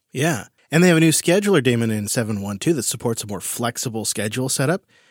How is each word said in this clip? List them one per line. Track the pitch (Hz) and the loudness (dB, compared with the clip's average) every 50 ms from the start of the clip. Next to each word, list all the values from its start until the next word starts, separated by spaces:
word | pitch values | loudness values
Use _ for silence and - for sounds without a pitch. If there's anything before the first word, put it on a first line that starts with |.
| _ _ | _ _
Yeah. | - 127 143 170 147 101 87 - _ _ _ - | -6 -4 -2 -2 -2 -4 -6 -12 _ _ _ 0
And | 143 165 180 | 2 4 6
they | 180 | 6
have | 165 160 | 6 6
a | |
new | 160 160 | 6 4
scheduler | 151 - - 170 170 208 202 208 190 151 120 | 4 2 2 2 2 2 4 2 2 2 4
daemon | 127 120 117 117 113 | 2 2 2 0 0
in | 110 107 104 98 | -2 -2 -4 -2
seven | - 131 113 107 110 101 | -2 -2 -2 -2 -4 -4
one | 98 101 101 98 | -6 -6 -8 -4
two | - 160 175 | -2 0 0
that | 131 - | 0 -2
supports | - - - - 120 113 - - | -4 -4 -4 -2 -4 -4 -4 -6
a | 101 | -8
more | 101 87 | -8 -8
flexible | - - - - 120 117 - - - 127 107 110 104 | -8 -8 -6 -4 -4 -4 -4 -4 -6 -6 -6 -6 -4
schedule | - - 127 123 113 107 127 127 131 | -4 -4 -4 -4 -4 -4 -4 -4 -2
setup. | - - 135 143 175 - _ _ _ _ _ _ | -2 -2 -2 -2 -2 -4 _ _ _ _ _ _